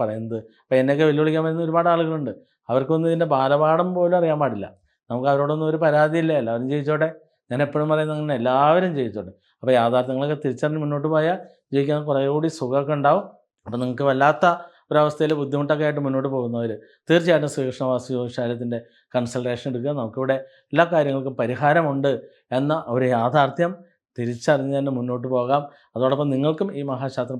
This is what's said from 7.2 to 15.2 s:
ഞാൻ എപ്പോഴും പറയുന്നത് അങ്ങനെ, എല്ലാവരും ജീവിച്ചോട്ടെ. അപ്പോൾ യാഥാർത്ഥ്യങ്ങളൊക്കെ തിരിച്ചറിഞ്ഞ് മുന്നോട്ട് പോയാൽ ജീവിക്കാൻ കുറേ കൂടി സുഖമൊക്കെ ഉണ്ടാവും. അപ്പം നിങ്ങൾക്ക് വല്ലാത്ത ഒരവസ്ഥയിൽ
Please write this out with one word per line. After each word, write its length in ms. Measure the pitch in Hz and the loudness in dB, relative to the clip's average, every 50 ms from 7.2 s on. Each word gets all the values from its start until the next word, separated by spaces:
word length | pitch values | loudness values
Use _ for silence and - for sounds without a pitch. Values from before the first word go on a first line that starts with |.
| _ _ _ _ _ - | _ _ _ _ _ -6
ഞാൻ 100 | 120 131 147 | -2 -2 -2
എപ്പോഴും 220 | 143 - 151 151 156 | 0 0 -2 0 2
പറയുന്നത് 240 | 156 156 156 156 151 151 | 2 0 0 -2 -2 -4
അങ്ങനെ, 160 | 151 151 143 120 | -2 -2 -2 0
എല്ലാവരും 520 | 117 127 127 135 143 151 160 185 180 180 160 139 | 0 2 4 4 6 6 4 4 2 0 -2 -2
ജീവിച്ചോട്ടെ. 340 | 123 110 101 107 90 90 - _ _ _ _ - | -4 -4 -4 -8 -10 -10 -14 _ _ _ _ -6
അപ്പോൾ 120 | - 123 127 120 | 0 2 4 4
യാഥാർത്ഥ്യങ്ങളൊക്കെ 600 | 117 117 123 127 127 131 131 131 143 147 151 143 147 | 4 4 2 2 0 0 -2 -2 -2 -2 -4 -2 -4
തിരിച്ചറിഞ്ഞ് 360 | 135 123 - 156 151 151 156 | -4 -4 -2 -2 -2 -2 -2
മുന്നോട്ട് 260 | 147 147 147 143 143 156 160 | -2 -2 -2 -2 -2 0 0
പോയാൽ 240 | 156 156 165 185 196 - - _ _ _ - | 2 2 0 -2 -2 -6 -16 _ _ _ -2
ജീവിക്കാൻ 280 | 135 139 139 143 147 151 147 151 | 0 0 0 0 0 -2 0 0
കുറേ 120 | 139 135 135 139 147 | 0 0 2 0 0
കൂടി 140 | 151 160 156 151 - | 0 -2 -2 -4 -4
സുഖമൊക്കെ 340 | 135 120 131 139 139 143 151 | -4 -2 0 0 0 0 -2
ഉണ്ടാവും. 280 | 143 139 143 156 196 202 - - _ _ _ _ _ - | 2 2 2 2 2 0 -6 -16 _ _ _ _ _ -12
അപ്പം 120 | 107 110 120 | -8 -6 -4
നിങ്ങൾക്ക് 240 | 127 127 123 123 143 139 | -4 -4 -2 0 0 2
വല്ലാത്ത 380 | 135 131 139 147 156 156 190 175 170 - - - _ _ _ - | 2 4 4 4 4 4 2 2 2 0 -6 -18 _ _ _ 0
ഒരവസ്ഥയിൽ 420 | 143 151 151 151 147 - | 2 2 2 2 0 0